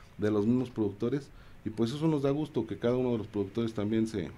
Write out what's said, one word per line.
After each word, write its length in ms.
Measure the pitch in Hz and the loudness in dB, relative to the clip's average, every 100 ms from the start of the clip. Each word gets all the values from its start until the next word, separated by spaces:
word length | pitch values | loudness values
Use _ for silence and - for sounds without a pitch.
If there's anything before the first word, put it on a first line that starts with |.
| - - | -16 -2
de 100 | 104 | 2
los 160 | 104 107 | 4 4
mismos 240 | 123 123 | 2 0
productores, 640 | 117 107 - 120 143 - - - - 107 | -2 -2 0 -2 -2 -6 -18 -20 -10 -6
y 40 | |
pues 220 | 107 113 | -2 0
eso 180 | 147 160 | 2 2
nos 140 | 151 | 2
da 60 | 139 | 2
gusto 380 | 139 156 - 110 | 0 -2 -2 -4
que 100 | 101 | 0
cada 200 | 120 127 | 0 2
uno 160 | 127 | 2
de 60 | 120 | 0
los 80 | 98 | -2
productores 460 | 104 98 117 117 | -2 -2 0 -2
también 320 | 110 104 110 110 | -2 0 2 0
se 240 | 101 78 | -2 -6